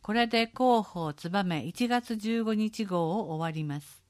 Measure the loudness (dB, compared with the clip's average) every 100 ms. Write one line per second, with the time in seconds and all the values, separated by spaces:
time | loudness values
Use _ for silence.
0 | 0 0 2 2 0 2 4 4 2 -4
1 | -4 -4 -2 0 0 -2 -4 -2 0 0
2 | 0 -4 -2 0 0 0 0 -2 -2 0
3 | 0 0 -2 -4 -2 -2 -4 -4 -10 -20